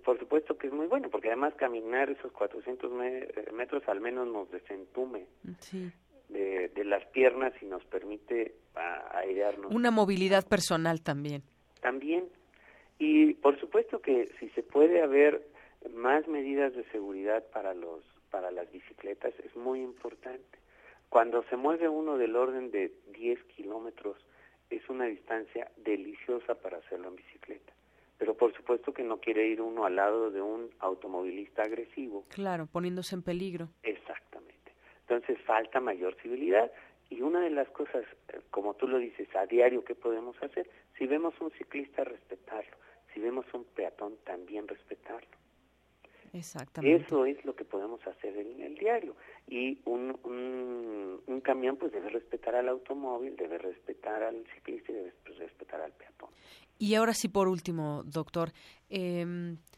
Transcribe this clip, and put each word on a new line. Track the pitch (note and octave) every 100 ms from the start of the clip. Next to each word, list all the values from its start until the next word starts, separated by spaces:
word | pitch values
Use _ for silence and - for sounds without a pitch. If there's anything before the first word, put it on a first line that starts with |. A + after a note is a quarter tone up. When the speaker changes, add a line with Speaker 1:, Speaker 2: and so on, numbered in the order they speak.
Speaker 1:
por | - B2
supuesto | - D3+ - -
que | C#3
es |
muy | C#3+ E3
bueno, | C4+ C4
porque | G2+ A2
además | A#2+ D3
caminar | - B2+ A#2 A2 B2+ C#3
esos | C#3 C3
cuatrocientos | - G2+ - B2 B2+ B2
me-, | B2 B2 C3
eh, | - - G#2+
metros | A2+ B2 C#3+ -
al | G2+
menos | A#2 B2+ A#2+
nos | A2 F#2
desentume | A2 - G2 F#2 B2+ B2+ A2 - _ F3+ F3+
Speaker 2:
Sí. | - F#3+ F3+ - _ - -
Speaker 1:
de, | G2+ G2 F#2+ F2
de | G2
las | G2+ G2+ -
piernas | C3 B2+ B2 C3 -
y |
nos | G2+ F2+ -
permite | F#2 F#2+ G#2+ - A#2+ A2 - _
a-, | - F2 F2 - F2+
airearnos. | F#2+ F#2+ G#2 G2+ -
Speaker 2:
Una | A3+ B3
movilidad | A3 G3 F#3+ F#3+ F#3+ F#3
personal | G3+ - E3 E3 D#3+
también. | - C#3+ D3 C#3+ - _ _ -
Speaker 1:
También. | B2 C3+ C#3+ F3 - - _ _ - - - -
Y | D3+ D#3 D3+
por | - C#3+ -
supuesto | - A3 - -
que | - B2+ - -
si | A#2
se | -
puede | - C#3 D#3+ F3
haber | D3+ C#3 D3 - - - - - -
más | A#2 B2 D3+ D#3
medidas | D3+ C3+ C#3 C#3
de | B2+ A2
seguridad | A2 G2+ F#2+ G2+ A2 -
para | A2 G2
los, | F2+ E2+ D#2+ - _ _
para | G2 F2+
las | F2+ F2
bicicletas, | F#2 - - G2 G2+ A#2+ -
es | -
muy | A#2 B2 C3
importante. | B2+ B2 A#2+ A2+ B2+ C3 - - _ - - - -
Cuando | A#2 A#2 A#2
se | - B2
mueve | C#3 E3 E3
uno | D#3 D#3 C#3
del | A#2
orden | A#2 B2+ C3 B2+
de | G2+ F#2 - - G2+
diez | A#2 A#2+ - -
kilómetros, | G2 A2 A2+ - G#2 - _ - - _ -
es | - -
una | C3
distancia | A#2+ G2+ - A#2+ A2 A#2 A#2+ -
deliciosa | A2 G2+ G#2 G2+ - A#2+ - A#2
para | F#2 F2
hacerlo | - F2+ F#2
en |
bicicleta. | F2+ - - - G#2+ - - _ _ _ -
Pero | G#2+ G#2+
por | A#2 -
supuesto | - A#2+ -
que | C3+
no | A#2+ G#2+
quiere | A#2 G#2+ A2+
ir | A2
uno | A2+ A2+
al | G2+
lado | F2+ G2+ A2+ A2+
de | G2
un | G2+ A2+ A#2 -
automovilista | F#2+ F#2 G2+ F2+ F#2 F#2 G2+ -
agresivo. | G#2+ A2+ A#2+ - C3 G2+ -
Speaker 2:
Claro, | - G3 F3 D#3
poniéndose | F3 F3 F3+ F3
en | F#3
peligro. | F3+ F3 F#3+ F3 E3 _
Speaker 1:
Exactamente. | - - - - _ - - - - _ - -
Entonces | - A#2+ - - -
falta | A2+ A2 C3
mayor | B2 F#2 F2+ F#2
civilidad | A2+ B2 D#3 G#3 - - - _ -
y | A#2
una | C#3 F3
de | F3
las | C#3+ C3
cosas, | - D3 C3 - - -
eh, | - -
como | - G2+
tú | G2+ C3
lo | B2+
dices, | A#2 - G2+ -
a | F#2+
diario | A#2 B2 B2
que | -
podemos | A#2 A#2 A2+ A#2+ -
hacer, | C#3 - - - _ -
si | C3
vemos | D3+ E3 -
un | D#3+
ciclista, | - - C#3+ C#3 -
respetarlo. | C3 A#2 - - - G#2+ - - - - _
Si | G#2+
vemos | A#2 B2+ B2
un | B2
peatón, | A#2+ - F2+ - G#2 A2
también | - F2+ F2+ G#2 G#2
respetarlo. | G2+ - G2+ - A2+ - - _ _ _ _ _ _ - - -
Speaker 2:
Exactamente. | F3 E3 D3+ - - C3+ E3 D3+
Speaker 1:
Eso | D3+
es | C3 C#3+
lo | - -
que |
podemos | G#2+ G2 G2+ A#2 F#2+
hacer | - G#2 G2+
en | G#2+ C3
el | C#3+ D3+
diario. | G#3+ A#3 D#3+ - - - -
Y | B2 C3 C3+ -
un, | A#2+ B2+ C3
un, | A#2+ B2 B2+ B2+ B2 A#2+ A#2 G#2 F#2+ F#2 -
un | C3
camión, | C3+ C3 B2+ C#3
pues, | D#3+
debe | - G#2
respetar | A2+ - B2 -
al | B2 B2+
automóvil, | B2+ - C#3 C#3 A#2+ C3+
debe | - D#3 E3+
respetar | F#2 F2+ - - G#2+ G#2+
al | A2+ A2+ A2+
ciclista | - - B2 -
y | A2
debe, | F2+ -
pues, | - E2+
respetar | E2 - - D#2+
al | D#2
peatón. | - - - - _ - - - -
Speaker 2:
Y | G#3
ahora | G#3+ A3+
sí, | A3 G3+
por | G3+ F#3+
último, | F3+ F3+ E3+ D3+ D3
doctor, | - D#3 D#3 E3+ E3 - - - -
em, | G3 F3+ F3 E3+ F3 F3 E3 -